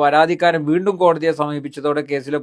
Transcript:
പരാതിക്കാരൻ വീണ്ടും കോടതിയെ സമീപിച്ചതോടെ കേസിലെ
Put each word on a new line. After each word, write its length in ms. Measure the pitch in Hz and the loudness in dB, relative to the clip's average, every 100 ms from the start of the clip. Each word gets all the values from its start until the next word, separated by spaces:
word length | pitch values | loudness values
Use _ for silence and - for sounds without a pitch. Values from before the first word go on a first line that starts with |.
പരാതിക്കാരൻ 600 | 147 147 160 165 175 165 151 | 2 4 4 2 0 0 0
വീണ്ടും 260 | 170 190 185 | 0 0 2
കോടതിയെ 320 | 180 160 160 151 | 2 2 0 -2
സമീപിച്ചതോടെ 640 | 147 147 139 147 143 147 143 | -4 -6 -10 -6 -4 -4 -2
കേസിലെ 300 | 143 131 147 | -6 -4 -6